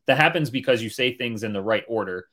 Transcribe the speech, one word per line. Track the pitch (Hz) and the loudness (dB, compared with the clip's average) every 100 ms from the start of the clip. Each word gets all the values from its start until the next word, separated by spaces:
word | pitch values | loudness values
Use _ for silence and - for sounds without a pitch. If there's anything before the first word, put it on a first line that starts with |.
| - | 0
That | 131 | 4
happens | 156 165 147 | 4 4 -2
because | 131 131 120 | -2 2 2
you | 113 | 0
say | - 127 123 | -2 -2 -2
things | 120 113 | -6 -4
in | 110 | -4
the | 101 | -4
right | 101 107 - | 0 -2 0
order, | 113 95 92 - | -4 -4 -6 -10